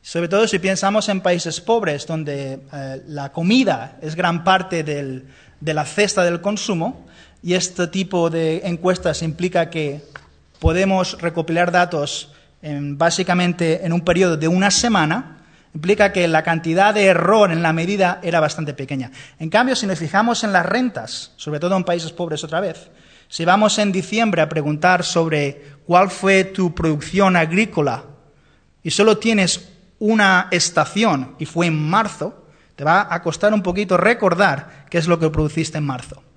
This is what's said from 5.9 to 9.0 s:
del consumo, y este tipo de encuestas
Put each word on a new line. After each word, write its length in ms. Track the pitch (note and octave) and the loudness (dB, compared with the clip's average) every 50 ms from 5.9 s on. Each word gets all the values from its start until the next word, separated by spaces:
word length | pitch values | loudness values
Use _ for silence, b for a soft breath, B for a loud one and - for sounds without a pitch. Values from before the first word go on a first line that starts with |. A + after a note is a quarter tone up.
| - - G#3 G3 - G3+ F3+ | 0 0 0 0 2 0 2
del 160 | F3 F3 E3+ | 2 0 -2
consumo, 680 | F3 G3+ G#3 G#3 - - G3 E3 D#3+ - - - B B B B B B B B | -2 -4 -4 -4 -4 -4 -2 -2 -2 -4 -6 -8 B B B B B B B B
y 100 | - E3+ | -4 -2
este 360 | F3 F#3 F3+ - - - F3+ E3+ | -2 0 -2 -4 -4 -4 -4 -2
tipo 420 | E3+ F#3+ F#3+ F#3 - F3 E3+ E3 | -2 -4 -4 -2 0 0 0 0
de 320 | E3 E3 E3 D#3+ D#3+ F3 - | 0 0 0 0 -2 -2 -4
encuestas 560 | F#3+ E3+ D#3+ F3 F3+ F3+ F#3 | -6 -6 -2 0 0 0 0